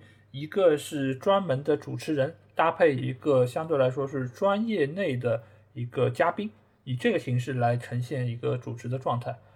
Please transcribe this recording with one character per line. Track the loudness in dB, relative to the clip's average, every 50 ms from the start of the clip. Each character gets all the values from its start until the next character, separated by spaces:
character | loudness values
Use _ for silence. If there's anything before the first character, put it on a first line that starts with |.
| -12 -20 -20 _ _ _
一 | -14 -12 -10
个 | -4 0 4 6 6 6 4
是 | 0 -4 -4 -2 -2 -2 -2
专 | -2 2 2 2 2 2
门 | 0 -2 -2 0
的 | 0 0
主 | 0 0 -6 -10 -8
持 | -4 -4 -2
人， | 0 0 -2 -4 -10 _ _ -2
搭 | 0 2 2
配 | 4 4 4 4 4
一 | 4 -2 -4
个 | -6 -4 0 2 4 4 4
相 | 2 0 -4 -2 0
对 | 2
来 | 2 2 2
说 | 2 -2 -4 -4
是 | -4 -4 -6 -6
专 | -4 -2 0 2 2 2 0 0
业 | 0 0 0
内 | 0 0 -2 -2 -2 -2 0
的 | 0 0 -2 -2 -4 -10 -20 -20 _ _ -10
一 | -8 -8
个 | -6 -2 0 0 0
嘉 | 2 2 0 0
宾， | 0 -2 -6 -8 -8 _ _ _ _ _ -8
以 | -6 -6
这 | 0 0 2
个 | 2 2
形 | 0 0 -2 -2
式 | 0 -2 -2
来 | 0 2 2 2
呈 | 0 -2 -4 -6 -6
现 | -4 -4 -4 -4 -4 -4
一 | -4
个 | -4 -2 -2 -2
主 | -2 -4 -8 -10
持 | -8 -8 -6
的 | -6 -4
状 | -2 -2 -2 -2
态。 | -4 -6 -10 -10 _ _ _